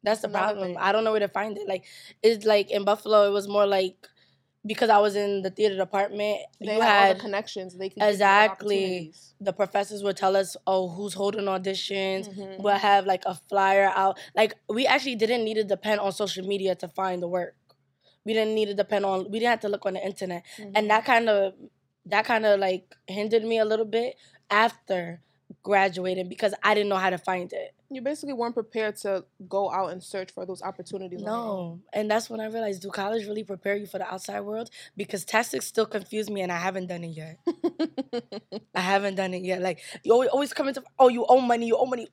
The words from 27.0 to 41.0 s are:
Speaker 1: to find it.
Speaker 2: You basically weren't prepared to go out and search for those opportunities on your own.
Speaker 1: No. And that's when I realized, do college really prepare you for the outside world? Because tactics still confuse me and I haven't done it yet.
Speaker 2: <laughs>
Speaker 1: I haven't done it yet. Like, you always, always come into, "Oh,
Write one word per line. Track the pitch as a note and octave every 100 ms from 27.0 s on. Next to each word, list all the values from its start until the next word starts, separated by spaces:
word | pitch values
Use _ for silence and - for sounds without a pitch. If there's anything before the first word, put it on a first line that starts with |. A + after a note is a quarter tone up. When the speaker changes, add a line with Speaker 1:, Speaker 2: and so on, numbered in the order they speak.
| F#3
Speaker 1:
to | F3+
find | - F#3 F3+
it. | F#3+ - _ _
Speaker 2:
You | C4
basically | B3 D4 C#4+
weren't | B3+ A#3
prepared | A#3+ A3 A#3 G#3+ G3+
to | G3+ F#3+ - _ F#3
go | G3 G3
out | F3 F#3
and | F3+
search | - G3 F#3
for | -
those | F#3 F3+
opportunities | F#3+ G3 - G3 F#3 F3+
on | G#3
your | A3+ A#3
own. | G3 E3+
Speaker 1:
No. | E3+ _
And | G#3 G#3+
that's | G#3+ A3+
when | A3
I | A3
realized, | A3+ A3 F#3+
do | G3
college | F#3+ G3 A3+ G3+
really | G#3+
prepare | G3+ F#3+ G3+ G3+
you | G3+
for | F#3+
the | F3
outside | F#3 - G3+
world? | G3+ G#3+ A#3+ - - -
Because | G3+ G3
tactics | - - - C3 -
still | - G#3+
confuse | G#3+ F#3 G#3+ G#3
me | G3+
and | F3+
I | F3
haven't | F#3 F#3+ F#3
done | F3
it | E3+ D#3
yet. | D#3+ E3 -
Speaker 2:
<laughs> | D#4+ F4+ - D#4+ - C4+ A#3+ A#3 G#3 _ G#3 _
Speaker 1:
I | -
haven't | F3+ G3 G3+
done | F#3+ F#3+
it | F#3
yet. | F#3 F3+
Like, | F#3 E3 - -
you | -
always, | A#3 C4
always | C4+ C#4+
come | - C#4
into, | C4+ -
"Oh, | -